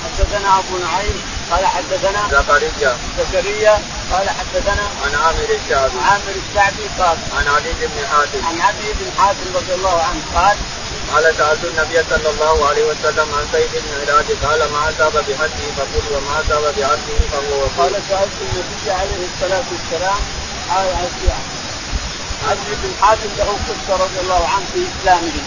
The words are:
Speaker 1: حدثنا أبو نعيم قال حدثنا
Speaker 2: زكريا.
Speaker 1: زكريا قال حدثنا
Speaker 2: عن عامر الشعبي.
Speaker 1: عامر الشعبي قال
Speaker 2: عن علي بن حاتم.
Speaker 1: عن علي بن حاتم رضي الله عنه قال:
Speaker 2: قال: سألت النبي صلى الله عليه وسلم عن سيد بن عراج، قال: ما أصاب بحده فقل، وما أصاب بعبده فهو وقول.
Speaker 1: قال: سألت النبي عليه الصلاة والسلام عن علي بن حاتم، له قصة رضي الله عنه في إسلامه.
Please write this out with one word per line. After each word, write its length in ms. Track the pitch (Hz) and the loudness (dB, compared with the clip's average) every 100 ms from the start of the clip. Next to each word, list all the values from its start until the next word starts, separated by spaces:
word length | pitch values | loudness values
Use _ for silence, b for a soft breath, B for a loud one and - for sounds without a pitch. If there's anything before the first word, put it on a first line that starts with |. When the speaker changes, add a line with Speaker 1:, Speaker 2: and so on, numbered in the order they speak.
Speaker 1:
حدثنا 560 | - 202 185 208 196 190 | -4 0 0 2 4 4
أبو 180 | 185 180 | 2 -4
نعيم 440 | 175 175 202 - - - - | -2 0 0 -4 -6 -8 -2
قال 140 | 175 190 | 2 2
حدثنا 560 | 170 180 139 190 202 208 | 0 -2 0 0 0 2
Speaker 2:
زكريا. 680 | 139 139 143 156 - 139 123 - - | 2 4 4 2 2 0 0 -4 -4
Speaker 1:
زكريا 640 | - 185 185 214 214 214 - - - | 0 0 0 2 4 4 2 -8 -2
قال 180 | 180 196 | 0 0
حدثنا 560 | - 185 185 185 202 202 - | -4 -2 -2 0 0 -2 -2
Speaker 2:
عن 120 | - 147 | -2 2
عامر 340 | 160 151 147 143 | 2 2 0 -2
الشعبي. 420 | 139 147 135 127 156 | 0 2 2 2 2
Speaker 1:
عامر 240 | 202 196 196 180 | 2 0 -6 -2
الشعبي 360 | 208 196 190 208 - | 2 2 2 -8 0
قال 180 | 185 160 - 135 | 2 2 -2 -2
Speaker 2:
عن 100 | 147 | 2
علي 260 | 147 156 165 | 2 0 -4
بن 260 | 156 151 139 | -4 -4 0
حاتم. 340 | 151 143 - 170 | 2 2 0 -2
Speaker 1:
عن 140 | 165 | 2
علي 320 | 185 202 208 214 | 0 0 -4 -4
بن 120 | 185 175 | -4 2
حاتم 300 | 190 196 190 180 | 2 2 -2 -4
رضي 180 | 175 | -2
الله 280 | 180 190 170 | 0 2 2
عنه 200 | 165 165 - 170 | 0 -2 -2 2
قال: 220 | 190 202 - - - - - | 4 2 -2 -8 -8 -8 0
Speaker 2:
قال: 220 | 147 160 156 | 4 4 4
سألت 260 | 151 156 | 2 2
النبي 400 | 170 165 156 165 160 | 0 -2 0 2 2
صلى 200 | 160 156 | 0 0
الله 380 | 147 156 160 147 | 2 2 4 4
عليه 160 | 147 | 2
وسلم 440 | 151 147 156 151 151 147 | 2 2 0 0 0 -2
عن 80 | 147 | 0
سيد 180 | 160 160 | 0 0
بن 160 | 156 151 143 | -2 -4 -4
عراج، 280 | 143 147 151 147 139 | 2 2 2 0 2
قال: 140 | 156 151 | 2 2
ما 180 | 147 156 | 0 -2
أصاب 240 | 156 156 | 2 2
بحده 500 | 151 143 135 156 - 143 143 | 2 0 -2 -2 -2 -6 -6
فقل، 260 | 139 151 147 143 | -2 -2 -2 -4
وما 180 | 143 151 | -2 -2
أصاب 220 | 156 151 151 143 | 0 2 2 0
بعبده 420 | 135 143 147 147 143 | 0 0 0 0 2
فهو 200 | 147 143 139 | 0 -2 0
وقول. 340 | 135 - 180 | 0 2 2
Speaker 1:
قال: 80 | 202 - | 2 -2
سألت 260 | 190 196 - | 0 0 -2
النبي 500 | 190 185 180 190 214 | -4 -4 -4 -6 -4
عليه 300 | 185 196 190 180 | -2 -2 -2 -4
الصلاة 340 | - 185 190 175 | -2 0 0 -2
والسلام 500 | 170 - 170 185 202 - - - - - | -6 -4 -2 0 0 -2 -4 -6 -8 -2
عن 160 | 180 190 175 180 - 185 - - - - - - - - - - - - | 0 2 0 -2 0 0 0 -8 -10 -10 -10 -6 -6 -6 -8 -8 -6 -2
علي 280 | 202 403 415 | -2 -2 -4
بن 80 | 190 185 | -4 2
حاتم، 280 | 196 220 214 196 | 4 4 0 -2
له 200 | 196 202 - | -2 -2 -4
قصة 360 | 208 - 185 | -6 -2 0
رضي 160 | 185 185 | 0 -2
الله 240 | 180 180 165 | 0 2 2
عنه 180 | 190 - | 0 -2
في 60 | 185 180 | -4 -4
إسلامه. 500 | - 185 175 170 147 | -2 4 4 2 -4